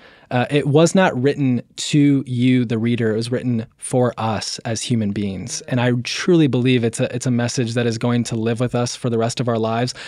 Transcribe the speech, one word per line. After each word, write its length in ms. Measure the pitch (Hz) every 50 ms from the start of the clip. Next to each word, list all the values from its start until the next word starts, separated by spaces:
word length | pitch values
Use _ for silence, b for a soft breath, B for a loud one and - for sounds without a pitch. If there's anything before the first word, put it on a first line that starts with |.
| B B B B B B
Uh, 160 | - 123 123 -
it 180 | 143 147 - 147
was 260 | 131 156 170 165 -
not 240 | 190 185 170 - 127
written 400 | 123 143 139 139 143 131 123 117 - _ - -
to 480 | - - - 151 143 143 139 135 127 131
you, 380 | 123 120 123 127 127 127 123
the 120 | 110 120 110
reader. 360 | 113 120 120 117 120 110 107
It 20 |
was 160 | 110 113 120
written 340 | 123 120 - 123 120 110 110 - _ _
for 360 | - - - 127 123 120 - -
us 420 | 113 113 107 95 - - - - -
as 160 | 117 113 107
human 300 | - - 127 113 107 101
beings. 500 | 101 107 101 98 95 92 92 - - - - -
And 100 | 131 123
I 120 | 120 123 123 123 117
truly 440 | - - - - - 175 165 156 135
believe 360 | 117 127 120 131 127 123 113
it's 160 | 117 - -
a, 140 | 127 120 -
it's 120 | 123 - 131
a 40 |
message 440 | 123 117 120 120 - 139 123 113 117
that 100 | 123 120 123
is 100 | 113 113
going 280 | - 120 120 120 113
to 100 | - 123
live 240 | 113 110 113 117 110
with 160 | 123 120 -
us 180 | 120 120 117 -
for 160 | - - 123
the 80 | 117 113
rest 220 | 113 120 - -
of 80 | 123 123
our 120 | 117 110
lives, 340 | 110 110 113 117 123 123 - B B